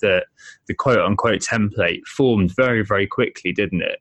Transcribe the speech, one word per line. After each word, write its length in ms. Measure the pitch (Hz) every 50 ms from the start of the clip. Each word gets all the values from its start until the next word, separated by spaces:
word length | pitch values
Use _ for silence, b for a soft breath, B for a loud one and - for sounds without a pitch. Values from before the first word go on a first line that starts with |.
that 240 | - 104 92 90 - - _ B B B B B B -
the 60 | 107
quote-unquote 680 | - - 139 123 107 87 92 101 95 - 117 107 92
template 640 | - - 113 117 104 104 104 - 90 85 90 - - -
formed 480 | - - 139 127 117 104 95 87 -
very, 280 | - 131 127 120 113 107
very 220 | - 107 98 101
quickly, 460 | 98 - - 123 - - - - 92 90
didn't 300 | 92 101 90 92 87 82
it? 160 | - - -